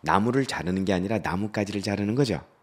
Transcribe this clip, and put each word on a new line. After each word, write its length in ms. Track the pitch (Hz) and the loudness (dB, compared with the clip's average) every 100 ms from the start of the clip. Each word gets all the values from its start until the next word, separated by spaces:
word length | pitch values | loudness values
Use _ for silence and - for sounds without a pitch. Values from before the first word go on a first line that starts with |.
나무를 460 | 76 87 110 127 131 | 4 4 4 2 0
자르는 380 | - 78 95 | -4 -2 -2
게 80 | 95 | 2
아니라 260 | 95 92 110 | 0 0 -2
나뭇가지를 640 | 78 90 104 107 101 104 | -2 -4 -4 -2 -2 -2
자르는 320 | 98 101 101 | -2 -2 0
거죠. 320 | 120 135 80 - _ | 0 0 0 -6 _